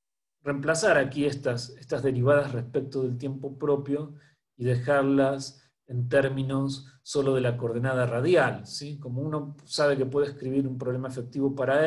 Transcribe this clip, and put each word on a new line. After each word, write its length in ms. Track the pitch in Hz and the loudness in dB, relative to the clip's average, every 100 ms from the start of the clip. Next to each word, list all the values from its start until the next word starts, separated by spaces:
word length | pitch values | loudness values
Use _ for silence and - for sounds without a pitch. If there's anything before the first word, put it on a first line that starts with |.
| _ _ _ _ | _ _ _ _
reemplazar 540 | 143 139 147 160 214 151 | -4 -2 0 2 4 4
aquí 280 | 131 147 143 | 2 0 0
estas, 460 | - 127 120 - | 0 -2 -2 -6
estas 320 | - - 139 | -12 -6 -2
derivadas 480 | 139 123 127 147 139 | 0 2 4 4 2
respecto 500 | 120 - 143 143 135 | -4 -4 -4 -4 -4
del 160 | 127 123 | -4 -4
tiempo 400 | 139 135 139 - | -6 -6 -10 -4
propio 560 | 147 139 135 143 156 - _ _ _ - | 0 0 0 -4 -6 -14 _ _ _ -4
y 100 | 123 | 0
dejarlas 960 | 123 143 143 135 139 135 139 - - _ _ - | 0 2 2 4 4 4 0 -8 -16 _ _ -8
en 200 | 123 120 | -4 2
términos 800 | 139 135 135 131 135 139 135 - - | 2 2 0 -2 -2 -2 -6 -14 -20
solo 340 | - 143 139 131 | -4 0 2 2
de 60 | |
la 160 | 123 120 | 2 0
coordenada 480 | 117 117 131 127 120 | -2 -2 0 0 0
radial, 600 | 120 151 170 127 98 - | 0 4 4 4 0 -10
¿sí? 340 | - 143 143 | -12 -10 -10
Como 220 | 127 123 | -8 -6
uno 340 | 156 151 143 - - | -4 -4 -6 -14 -6
sabe 320 | - 147 135 | 2 2 2
que 80 | 127 | 0
puede 220 | 143 143 | 0 0
escribir 400 | 143 131 139 135 | -2 -4 0 -2
un 100 | 127 | -2
problema 320 | 127 127 131 | -4 -4 -6
efectivo 440 | 131 123 139 139 | -8 -8 -2 -2
para 300 | 139 127 143 | 0 2 4